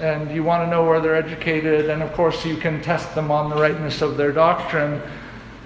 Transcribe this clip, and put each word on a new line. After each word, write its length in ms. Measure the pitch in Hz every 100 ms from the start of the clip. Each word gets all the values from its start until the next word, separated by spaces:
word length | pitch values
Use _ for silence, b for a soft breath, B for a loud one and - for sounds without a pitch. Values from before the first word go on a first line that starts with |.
and 300 | 160 151 151
you 80 | 160
wanna 240 | 160 170 170
know 180 | 170
where 160 | 165 160
they're 140 | 160
educated, 760 | 160 160 160 170 156 156 151 151
and 120 | 151
of 100 | 156
course 300 | - 165 151
you 120 | 165 156
can 240 | 165 151
test 340 | 139 160 -
them 160 | 156 156
on 200 | 147 151
the 60 | 151
rightness 460 | 151 151 151 -
of 140 | 151 131
their 160 | 143
doctrine. 680 | 143 165 175 - 165 147 143 B B B B B B